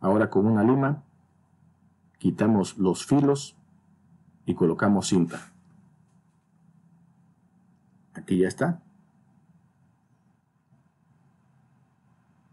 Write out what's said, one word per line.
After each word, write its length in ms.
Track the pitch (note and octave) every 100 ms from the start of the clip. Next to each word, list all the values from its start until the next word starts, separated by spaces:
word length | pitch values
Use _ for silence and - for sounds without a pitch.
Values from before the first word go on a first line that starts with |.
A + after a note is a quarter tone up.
Ahora 280 | F#2+ G#2+ A2
con 160 | - G#2+
una 160 | A2
lima 440 | A2 C3+ C3+ D3 - _ _ _ _ _ _ _ _ _ _ _
quitamos 600 | F2+ E2+ G#2+ G#2+ F2+ -
los 280 | F#2+ E2+ -
filos 500 | C#3+ C#3 C#3 - - _ _ _ _ _ _ _ _ -
y 100 | F2
colocamos 520 | F2 E2 G2+ G2+ -
cinta. 460 | F#2+ E2 - - _ _ _ _ _ _ _ _ _ _ _ _ _ _ _ _ _ _ _ _ _ _ _ _ _ _
Aquí 260 | - - F#2
ya 100 | F#2
está. 340 | - F3 E3+ - _ _ _ _ _ _ _ _ _ _ _ _ _ _ _ _ _ _ _ _ _ _ _ _ _ _ _ _ _ _ _ _ _ _ _ _